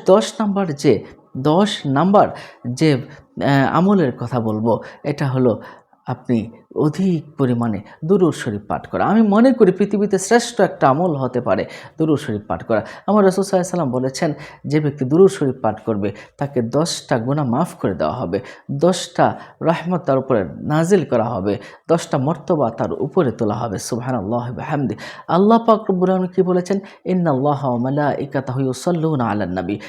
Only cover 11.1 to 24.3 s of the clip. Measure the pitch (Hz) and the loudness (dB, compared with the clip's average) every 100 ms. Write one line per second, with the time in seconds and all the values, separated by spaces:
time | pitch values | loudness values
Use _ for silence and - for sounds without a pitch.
11.1 | 139 127 123 113 95 85 - - - 160 | 0 -2 -2 0 -2 -2 -10 -20 -4 0
12.1 | 139 - 104 - - - 110 - - - | 0 0 -6 -4 -6 0 -2 -2 -8 0
13.1 | 208 190 180 190 190 175 175 143 123 131 | 4 4 4 0 0 0 -2 -2 0 -2
14.1 | 135 165 147 - - 143 151 147 143 127 | -2 -4 -4 -10 -14 -2 0 0 -2 0
15.1 | 160 190 - 139 - 110 104 - 107 101 | 6 6 6 -2 -2 -4 -4 -4 -2 -2
16.1 | - - - 143 143 117 143 170 - - | -6 -16 -8 -4 -2 -2 0 0 -4 -2
17.1 | 131 117 147 135 123 170 - 123 78 76 | -2 0 -2 0 0 -2 -2 -4 -2 -2
18.1 | 71 92 95 - - - 143 170 180 - | -2 -4 -4 -6 -14 -10 0 0 0 -4
19.1 | - 127 98 - - 147 165 170 180 - | 0 0 0 -12 -4 -2 -2 -2 -4 0
20.1 | 135 127 117 85 65 98 151 165 196 139 | 0 2 0 0 -6 -4 0 2 2 2
21.1 | 123 113 117 98 98 - - - 165 - | 0 0 -2 -2 -4 -6 -20 -2 -2 0
22.1 | 147 131 165 - 165 117 - 107 - 131 | -2 -2 -4 -2 0 0 -2 -4 -4 -2
23.1 | - 143 - 110 107 117 92 - 117 113 | 0 0 0 -2 -2 -4 -6 -6 -6 -4
24.1 | 123 95 | -4 -4